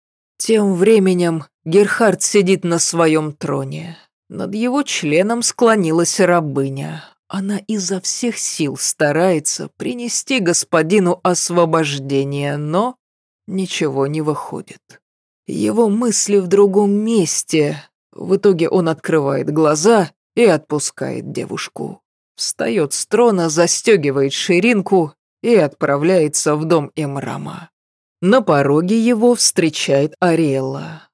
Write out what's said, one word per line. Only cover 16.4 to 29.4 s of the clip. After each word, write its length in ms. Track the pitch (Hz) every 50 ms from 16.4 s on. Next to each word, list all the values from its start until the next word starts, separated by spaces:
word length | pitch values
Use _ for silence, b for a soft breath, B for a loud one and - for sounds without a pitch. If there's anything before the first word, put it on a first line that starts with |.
| 185
другом 440 | 175 190 202 202 196 185 202 208 202
месте. 920 | 202 208 214 226 233 220 175 147 - - - - - 160 147 147 151 147 - _ _ _ _ _ _
В 240 | - - 175 190
итоге 340 | 196 196 208 185 156 165 -
он 180 | - 185 165 160
открывает 640 | 160 - - - 165 156 139 139 139 139 131 -
глаза 600 | 151 156 160 147 151 151 160 220 233 214 175 143 - _ _ _ -
и 100 | 214 240
отпускает 880 | 208 165 151 - - 151 147 - - - - 135 131 131 - - 139 143
девушку. 680 | - - - - - - - - - - - - - _ _ _ _ _ _ _
Встаёт 600 | - - - - - 226 226 233 196 151 139 -
с 120 | - -
трона, 440 | - - 214 240 233 208 180 170 165
застёгивает 800 | 147 160 170 147 - - - 233 220 185 143 143 135 139 139 135 -
ширинку 800 | - - - 175 175 185 240 247 202 185 - 196 185 160 147 - _ _ _ _ _ -
и 120 | 226 240
отправляется 1000 | 202 156 143 - - 156 143 139 143 151 170 190 180 156 151 151 - - 156 151
в 80 | 151 156
дом 280 | 160 170 160 143 135 -
Эмрама. 760 | - 156 143 139 139 135 120 127 143 143 151 160 - - - _ _ _ _ _ _ _ _ _ - -
На 180 | 185 226 262
пороге 580 | 226 - 156 143 139 139 143 156 175 180 220 226
его 360 | 220 240 247 208 226 240 247
встречает 800 | -